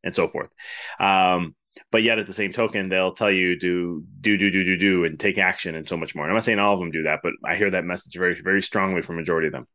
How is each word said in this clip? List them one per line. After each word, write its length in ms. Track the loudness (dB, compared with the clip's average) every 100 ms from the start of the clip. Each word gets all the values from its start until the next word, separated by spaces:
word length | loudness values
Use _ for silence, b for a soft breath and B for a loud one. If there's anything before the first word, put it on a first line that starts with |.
and 120 | -4
so 120 | -2 -2
forth. 220 | -2 -10 _ B B B B
Um, 560 | 4 6 4 2 -2 -10 _ B _
but 100 | 2
yet 160 | 2 0
at 80 | -2
the 60 |
same 180 | -4 -4
token, 380 | -2 -2 -2 0
they'll 240 | 0 0
tell 180 | 2 2
you 280 | 4 2 2
do, 440 | 0 0 -2 -6 -10 -2
do, 180 | 2 4
do, 120 | 4
do, 140 | 2
do, 140 | 0 2
do, 260 | 4 4
and 160 | 2 0
take 160 | -2 2
action 380 | 0 0 -6
and 120 | -8 -6
so 120 | -6
much 160 | -6
more. 100 | -6
And 80 | 0
I'm 40 | 0
not 80 |
saying 140 | 2 2
all 140 | 4
of 80 | 2
them 100 | 0
do 120 | -2
that, 180 | -2 -2
but 120 | -4 -6
I 120 | -4 0
hear 140 | 0
that 120 | 0
message 320 | -4 -8 -10 -2
very, 180 | -2
very 280 | -2 0 0
strongly 400 | 0 -2 0 -2
from 140 | -4 -6
a 20 |
majority 300 | -2 0 0
of 40 |
them. 160 | -4 -14